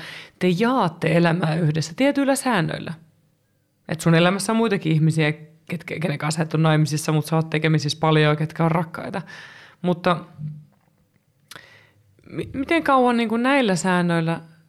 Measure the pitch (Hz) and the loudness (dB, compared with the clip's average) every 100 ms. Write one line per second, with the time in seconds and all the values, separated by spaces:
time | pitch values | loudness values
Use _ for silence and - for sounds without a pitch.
0 | - - - - 180 175 233 262 180 - | -6 -18 -18 -2 0 2 2 2 0 -2
1 | 160 170 170 170 170 160 151 156 - - | 0 2 4 2 0 0 0 0 -4 0
2 | 277 277 277 269 254 208 156 - - 160 | 2 2 2 0 0 0 0 -4 -10 -14
3 | - _ _ _ _ _ _ _ - 160 | -18 _ _ _ _ _ _ _ -8 -2
4 | 170 165 180 196 196 226 226 196 160 160 | 2 4 4 2 0 0 2 0 0 2
5 | 156 160 151 156 - - - 175 - 160 | 2 2 0 -2 -10 -20 -12 -10 -8 -6
6 | 170 147 151 160 160 156 160 156 147 151 | -4 -4 -4 -4 -2 2 2 4 2 0
7 | - 156 - 160 160 156 160 156 143 143 | 0 -2 0 -2 0 0 2 0 0 0
8 | 160 156 151 151 156 - 160 165 165 - | 2 4 4 2 -2 -2 0 0 -2 -8
9 | - 196 - - - - - _ 175 175 | -8 -8 -10 -16 -20 -20 -20 _ -4 0
10 | 180 165 - - - - - _ _ _ | 0 -2 -4 -12 -12 -12 -18 _ _ _
11 | _ _ _ _ - - - - _ _ | _ _ _ _ -20 -20 -20 -20 _ _
12 | _ _ - 147 - 262 277 330 285 269 | _ _ -16 -12 -10 -6 -2 0 2 4
13 | 247 233 226 226 254 277 226 185 190 180 | 4 2 0 -2 0 2 2 0 0 0
14 | 175 170 165 160 - - | 2 0 0 -4 -8 -20